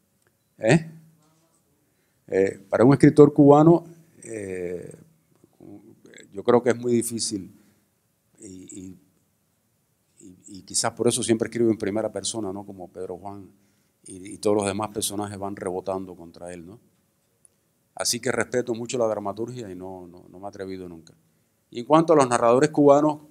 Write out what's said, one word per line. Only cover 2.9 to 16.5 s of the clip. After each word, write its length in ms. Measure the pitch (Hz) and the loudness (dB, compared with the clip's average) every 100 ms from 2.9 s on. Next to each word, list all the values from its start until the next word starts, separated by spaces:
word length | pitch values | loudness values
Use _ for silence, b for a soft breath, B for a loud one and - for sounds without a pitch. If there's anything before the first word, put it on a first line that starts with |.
escritor 400 | 143 147 147 143 | 6 6 8 6
cubano, 520 | - 143 143 156 165 - - _ _ | 8 6 8 6 4 0 -20 _ _
eh, 720 | - 110 98 92 87 90 - - _ _ _ _ _ _ - 101 - _ - 110 - | -14 -12 -10 -8 -8 -10 -14 -20 _ _ _ _ _ _ -20 -20 -20 _ -20 -20 -18
yo 100 | 98 | -6
creo 200 | 95 120 | 2 2
que 80 | 123 | 2
es 60 | 117 | -2
muy 160 | 123 | 0
difícil 600 | 120 117 117 - 104 87 b b b _ _ _ _ _ _ | -2 -2 -6 -6 -8 -12 b b b _ _ _ _ _ _
y, 60 | 110 | -20
y, 520 | 92 90 98 92 90 _ _ _ _ _ _ _ _ _ _ _ _ | -20 -20 -18 -18 -20 _ _ _ _ _ _ _ _ _ _ _ _
y, 180 | 95 90 - | -20 -20 -20
y 160 | 98 | -20
quizás 300 | - 95 117 | -10 -6 -4
por 140 | 113 113 | -2 -2
eso 160 | 117 | -2
siempre 240 | 107 110 110 | -2 -2 -2
escribo 240 | 117 117 | -4 -4
en 60 | 104 | -4
primera 340 | 101 104 110 | -6 -6 -6
persona, 420 | 104 95 113 101 | -8 -10 -8 -10
¿no? 120 | 101 | -10
Como 240 | 101 95 87 | -14 -18 -20
Pedro 300 | 90 92 87 | -16 -14 -14
Juan 300 | 98 101 95 _ _ _ _ _ | -16 -18 -20 _ _ _ _ _
y, 280 | - 95 98 | -20 -20 -18
y 60 | 104 | -4
todos 180 | 107 104 | 0 0
los 100 | 101 | 0
demás 220 | 98 107 | -4 -8
personajes 500 | 104 101 101 101 101 | -8 -8 -8 -10 -10
van 160 | 98 | -12
rebotando 640 | 101 101 90 92 95 92 85 | -10 -8 -8 -6 -8 -10 -16
contra 360 | 85 80 87 | -20 -18 -16